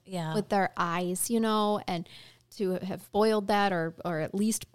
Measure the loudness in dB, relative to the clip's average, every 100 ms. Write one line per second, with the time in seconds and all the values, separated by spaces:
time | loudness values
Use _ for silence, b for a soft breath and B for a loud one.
0 | -10 -6 -4 -4 0 0 0 0 -2 0
1 | -2 -2 0 0 2 2 2 0 -2 -6
2 | -6 B B B _ -4 -2 -2 -4 -8
3 | -4 2 4 4 2 2 4 2 -2 -4
4 | -4 -2 -2 0 0 0 -4